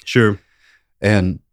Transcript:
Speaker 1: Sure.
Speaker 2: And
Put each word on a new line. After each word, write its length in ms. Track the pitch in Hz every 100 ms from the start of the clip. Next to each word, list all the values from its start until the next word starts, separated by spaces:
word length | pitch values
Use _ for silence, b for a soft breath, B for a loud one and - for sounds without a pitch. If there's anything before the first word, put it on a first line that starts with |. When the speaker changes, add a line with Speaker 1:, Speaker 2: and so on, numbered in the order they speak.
| -
Speaker 1:
Sure. 340 | 123 110 101 _ _ _ _ _ -
Speaker 2:
And 400 | 104 104 92 80 _